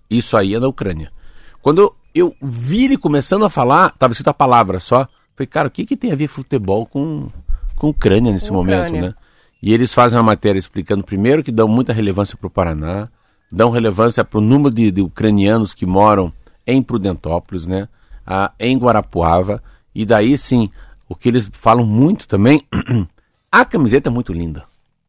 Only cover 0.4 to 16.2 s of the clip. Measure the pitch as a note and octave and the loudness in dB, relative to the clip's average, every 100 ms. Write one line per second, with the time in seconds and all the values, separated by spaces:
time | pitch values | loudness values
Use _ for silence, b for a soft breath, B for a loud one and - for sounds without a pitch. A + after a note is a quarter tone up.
0.4 | G2 A2 C3 - G#2 D#2+ D2+ - b b | 0 -2 -4 -4 -6 -8 -10 -16 b b
1.4 | b b C#3 E3 G3+ - _ D#3 F3 - | b b 0 4 2 0 _ -2 -2 -2
2.4 | C#3 A#2 B2 G3+ C4 C4+ D#3+ D3 - F#3+ | -10 -8 -4 0 0 0 0 -2 0 0
3.4 | G#3+ D3+ B2 D#3 F#3 - C3 A#2 C3+ - | 0 0 2 4 2 2 0 0 -2 0
4.4 | C3+ A#2+ G2 F#2 - B2 C3+ _ _ - | 4 4 2 -2 0 0 0 _ _ -12
5.4 | C3 D3+ C#3+ - A3 C#4 B3 C#3+ D3+ - | -6 -4 -4 -4 -6 -4 -4 -4 -4 -8
6.4 | C3 C3+ F#2+ G2+ A2+ C#3 D#3 D3+ - - | -6 -4 -2 -4 -4 -6 -6 -6 -10 -10
7.4 | - b b - D3+ - G#2 G2+ A#2+ G2 | -6 b b -4 -2 0 2 2 2 -2
8.4 | - F#2+ F#2 F#2 E2+ E2 F2+ - _ _ | -4 -4 0 -2 -2 -4 -6 -10 _ _
9.4 | _ _ G2+ A2+ B2 - A#2+ A#2+ A2+ G#2 | _ _ 0 0 2 2 4 4 2 2
10.4 | G#2+ G2 - - E2+ G2+ - G2 A2+ D3+ | 0 -2 -4 -8 -4 -4 -4 -2 0 0
11.4 | C3 A2 A2 A2+ B2+ A2 G#2 F#2 G2+ - | 0 0 2 2 0 -2 -2 -2 -4 -6
12.4 | F2+ - F2 D#2 D2+ G2 A2 _ _ _ | -8 -4 -4 -4 -6 -8 -10 _ _ _
13.4 | _ F2+ A#2 A#2+ A2+ F#2 A#2 A#2+ - G#2+ | _ 0 2 2 0 2 0 0 -2 0
14.4 | G#2+ C#3 C#3+ A2+ A2 F#2 F2+ - A2 G#2 | 2 4 2 2 0 0 -2 -2 0 2
15.4 | G2 A2+ G#2 - F2+ F#2 G#2+ G2+ | 2 2 -2 -6 -2 2 4 4